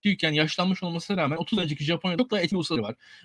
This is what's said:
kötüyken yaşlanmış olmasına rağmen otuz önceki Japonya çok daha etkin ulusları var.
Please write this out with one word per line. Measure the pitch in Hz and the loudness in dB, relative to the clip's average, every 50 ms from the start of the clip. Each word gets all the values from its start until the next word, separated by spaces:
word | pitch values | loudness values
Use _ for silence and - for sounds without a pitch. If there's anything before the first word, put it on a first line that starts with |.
| - | 2
kötüyken | 208 190 - - 160 | 0 0 2 0 0
yaşlanmış | 151 151 156 156 - - 180 185 190 - - | 4 4 2 2 2 0 2 2 2 0 -2
olmasına | 175 165 165 - - 202 185 | -4 -4 -6 -4 -4 -2 0
rağmen | 160 135 151 170 | 0 0 0 -2
otuz | 170 - - 208 | -2 -2 0 0
önceki | 180 156 147 139 147 | 0 -2 -2 -2 0
Japonya | 143 170 165 - 185 175 160 | -2 -2 0 0 -2 0 0
çok | - 160 | 0 0
daha | 214 208 | 0 0
etkin | 175 165 202 | 0 0 0
ulusları | 185 160 - 165 147 | 0 -2 0 -2 -2
var. | 107 104 120 _ _ - - - | -2 -4 -6 _ _ -20 -20 -20